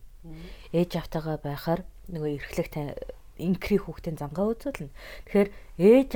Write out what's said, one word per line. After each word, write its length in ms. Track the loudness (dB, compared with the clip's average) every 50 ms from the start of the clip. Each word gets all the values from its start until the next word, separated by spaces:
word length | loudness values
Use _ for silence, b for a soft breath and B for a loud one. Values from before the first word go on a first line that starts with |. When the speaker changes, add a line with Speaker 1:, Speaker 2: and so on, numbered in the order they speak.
| -14 -18 -20 -18 -16 -16
Speaker 1:
Мм. 160 | -14 -14 -14 -14 B B B B 2
Speaker 2:
Ээж 160 | 2 2 2 0 -6
автайгаа 400 | -6 -4 -4 -4 -2 -2 -4 -4
байхаар 420 | -4 -6 -6 -4 0 0 0 0 0 -8 -14 -16 -14 -10
нөгөө 200 | -8 -4 -2 -2 -4
эрхлэх 320 | -4 -6 -6 -2 -4 -4 -2
та-, 320 | -2 -6 -6 -6 -6 -8 -10 -12 -12 -16 -16 -20 -12 -4
инкри 400 | 0 0 0 0 2 2 2 2
хүүхдийн 400 | 2 0 -12 -8 -6 -6 -6 -6
зангаа 320 | -6 -6 -2 0 0 0
үзүүлнэ. 400 | 0 -2 -4 -8 -6 -6 -10 -10 B B B B B B B 2
Тэгэхээр 180 | 4 4 4 4 B B B B B 6
ээж 320 | 8 10 10 10 8 6 2